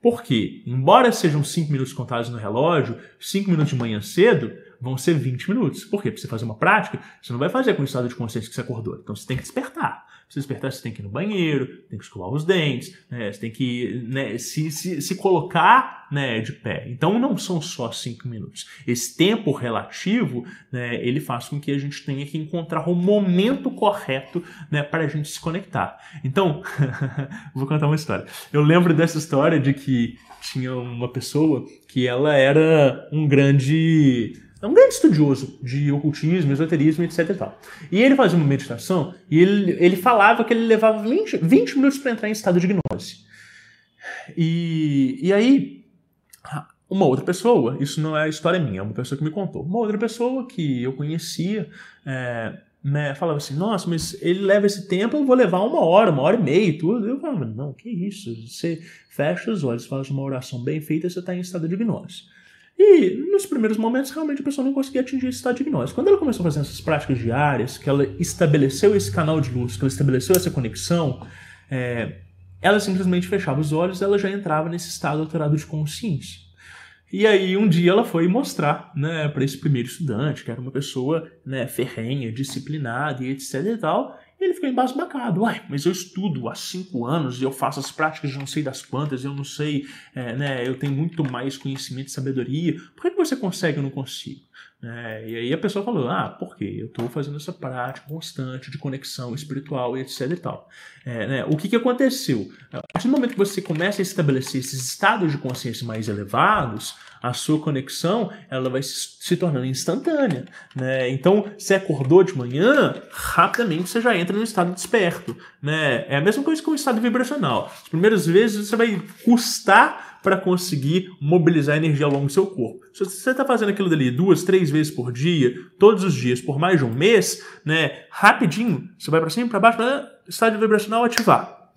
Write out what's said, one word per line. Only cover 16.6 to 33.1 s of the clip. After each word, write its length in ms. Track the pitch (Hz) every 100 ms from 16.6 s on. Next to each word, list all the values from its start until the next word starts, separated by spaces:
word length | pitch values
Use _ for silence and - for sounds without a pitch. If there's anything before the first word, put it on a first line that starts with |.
| 117 90 -
Então 300 | 127 160 220
não 180 | 269 208
são 240 | - 175
só 320 | - - 117
cinco 340 | - 123 113 123
minutos. 400 | 113 - - - - -
Esse 300 | 120 - -
tempo 360 | 180 220 -
relativo, 920 | 135 123 110 - - - 233 170 120 120 - _
né, 220 | 127 120 120
ele 160 | 123 135
faz 280 | 151 120 -
com 120 | 147
que 100 | 143
a 80 | 143
gente 240 | 143 143
tenha 200 | - 139
que 140 | 143 156
encontrar 500 | 156 175 160 160 160
o 60 |
momento 760 | 175 180 208 190 180 214 277 254
correto, 720 | - 208 202 - 135 135 175 - - 151
né, 120 | 147
pra 240 | 147 165 147
gente 220 | 151 147
se 100 | -
conectar. 600 | 165 170 - 123 90 - - 156
Então, 380 | 131 160 185 147 - - 139 110 135
<laughs> 440 | - 135 208 -
vou 120 | 127 135
contar 200 | 151 147
uma 80 |
história. 300 | 151 - 98 - - -
Eu 120 | 147
lembro 320 | 147 170 175
dessa 240 | 151 165 156
história 420 | 147 135 151 160
de 140 | 135
que 440 | 139 - 123 117 - _ -
tinha 340 | - 135 127
uma 380 | 127 123 120 120
pessoa 540 | 127 - 147 156 135 - - _
que 200 | 131 123
ela 280 | 123 151
era 760 | 143 135 143 160 151 139 123 -